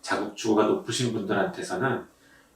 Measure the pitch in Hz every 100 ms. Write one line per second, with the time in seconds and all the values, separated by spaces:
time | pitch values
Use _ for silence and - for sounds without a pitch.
0 | - 95 104 - 113 107 107 95 - 120
1 | 120 110 95 98 90 - - - 131 120
2 | - _ _ - _